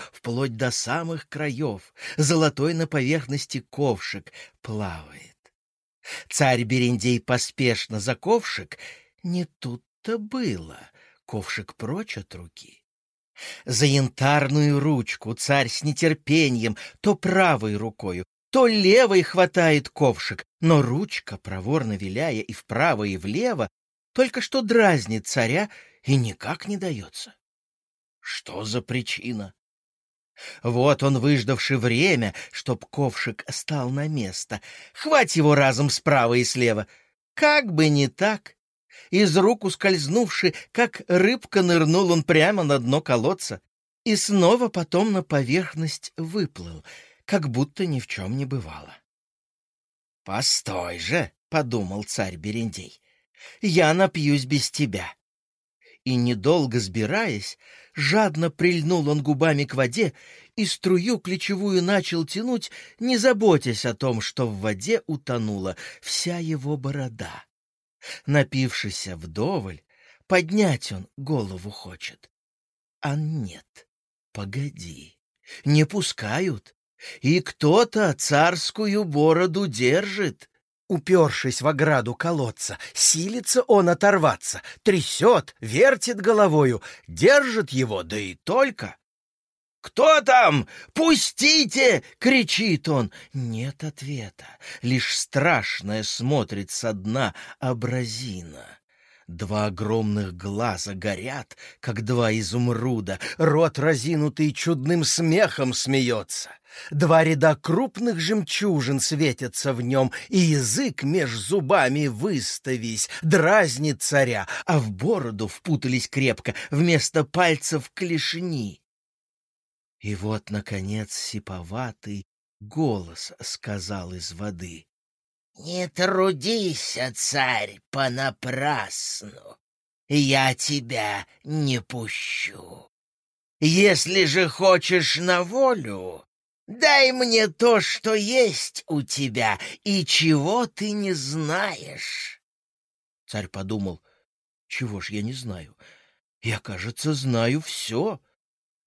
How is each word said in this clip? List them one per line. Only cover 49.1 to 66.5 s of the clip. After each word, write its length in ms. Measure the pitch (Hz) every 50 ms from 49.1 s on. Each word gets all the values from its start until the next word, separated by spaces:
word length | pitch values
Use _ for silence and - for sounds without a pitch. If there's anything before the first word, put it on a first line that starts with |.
| _ _ _ _ _ _ _ _ _ _ _ _ _ _ _ _ _ _ _ _ _ _ _
«Постой 720 | - 98 127 135 - - - - - 95 90 87 87 87 87
же», 340 | 80 90 139 175 123 - _ _ _ -
подумал 560 | - 156 143 117 120 110 98 90 98 104 104
царь 320 | - - - 101 92 87
Берендей, 640 | 82 80 104 107 117 117 107 - - 90 - - _ _ _ _ _ _ _ _ _ - - - -
«я 320 | - 202 156 175 165 151 160
напьюсь 500 | 180 190 - - 170 147 147 143 143 127
без 260 | 127 147 139 - -
тебя». 440 | - - 143 110 92 95 - - - _ _ _ _ _ _ _ _ _ _ _ _ _ _ _ _ _ -
И, 100 | 131 127
недолго 640 | 123 120 123 123 104 92 143 170 175 143 123 110 120
сбираясь, 800 | 104 95 90 113 107 104 170 214 226 185 117 101 104 - - _ _ _ - - - _ -
жадно 580 | 160 143 139 180 220 220 185 151 156 170 165
прильнул 580 | - - 165 180 175 170 147 165 185 170 147 143
он 140 | 151 151 135
губами 420 | 151 147 131 160 165 151 143 143
к 100 | - -
воде 400 | 135 131 120 123 220 214 147 - - - - - - - _ -
и 80 | - 208
струю 540 | 170 - - - 185 185 175 175 240 240 190
ключевую 640 | - 180 185 156 - - 202 185 208 202 190 180 175
начал 420 | 185 202 190 - - 175 165 160
тянуть, 460 | - - 196 226 254 247 226 - - - - - - _ -
не 200 | 226 254 262 220
заботясь 640 | 208 262 247 196 220 208 165 143 - 127 113 - -
о 100 | 123 104
том, 260 | - 139 131 117 110
что 260 | - - - - 127
в 140 | 113 104 95
воде 420 | 101 110 104 92 107 180 226 - -
утонула 680 | - 156 135 - - 123 117 110 107 104 98 95 95 90 - - - - -
вся 380 | - - - - - 170 175 170
его 380 | 165 160